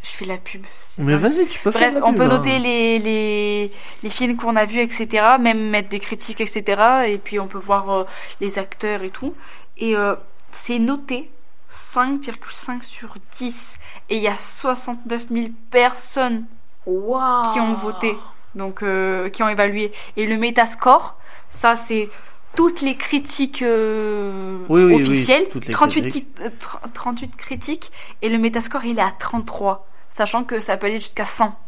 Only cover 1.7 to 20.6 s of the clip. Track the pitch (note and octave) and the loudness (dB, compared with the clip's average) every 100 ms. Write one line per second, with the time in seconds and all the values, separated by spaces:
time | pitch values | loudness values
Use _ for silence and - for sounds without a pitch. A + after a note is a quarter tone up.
1.7 | A3 A#3+ C#4 A#3 A#3 B3+ B3+ C4+ C4 B3 | 4 4 4 4 4 4 4 2 2 2
2.7 | A#3+ A3+ A3+ G#3+ A3 G#3+ G#3 G#3 G#3 G#3 | 2 4 4 2 0 0 0 0 0 -2
3.7 | - - - G#3+ - B3 A#3 A#3 A3+ G#3 | -6 -8 -8 -6 -2 0 0 2 2 2
4.7 | A3+ A#3+ A#3 A3 A3 G#3+ C4 A#3 A3+ A3 | 2 0 -2 0 4 6 8 6 2 2
5.7 | G#3+ G3+ G3+ - G#3+ - A3 G3+ G#3+ G#3 | 0 0 -4 -4 -6 -6 -4 -4 -2 0
6.7 | G3+ A3 C4 A#3+ G3+ - G#3 F#3+ G3 F#3+ | 4 6 6 2 -2 -4 -4 -4 -6 0
7.7 | G3+ G3 G3 F#3 - - - G3+ G3 F#3+ | 2 2 0 -2 -6 -8 -4 -4 -2 -6
8.7 | - G#3+ G#3 F#3+ - C4+ F4 - - - | -4 -4 -2 -4 -6 -6 -6 -8 -10 -10
9.7 | - A3+ G#3+ G#3 G3+ - - - - - | -4 0 2 2 0 -4 -8 -8 -6 -2
10.7 | A#3+ A3+ C#4+ C#4+ B3+ D4+ - - - - | 0 2 0 -2 -6 -6 -8 -8 -8 -8
11.7 | - - B3 B3+ C#4 C#4 A3 - - - | -8 -4 0 2 0 -4 -6 -8 -8 -6
12.7 | B3 A#3+ - A3 - - - B3 A#3+ - | -6 -6 -8 -8 -8 -8 -6 -6 -4 -6
13.7 | - - - - A3 G3+ - - - C#4 | -8 -8 -8 -4 0 0 -2 -6 -4 -2
14.7 | B3 B3+ A#3+ A#3 A#3 A#3 A#3 A3+ A#3 - | -2 -2 -6 -4 -4 -2 -2 -2 -4 2
15.7 | B3 A#3+ - - - B3+ A3+ A3+ - - | 6 6 2 -4 0 0 0 -4 -8 -8
16.7 | - - F#3 G#3 B3+ C4 B3 A#3 A3 A3+ | -8 -4 -2 0 0 2 2 2 2 0
17.7 | A3 G#3+ G#3 A3+ G#3 - - - G3 G3 | 0 -2 -2 -2 -2 -6 -8 -8 -6 -6
18.7 | G3 G#3 F#3+ F#3+ F#3 F#3 G3+ A3 G#3 G3+ | -4 0 0 0 0 -2 0 0 4 4
19.7 | G#3 G#3 - - - G#3+ A3 A#3 A#3+ | 4 -2 -4 -6 -2 0 2 2 4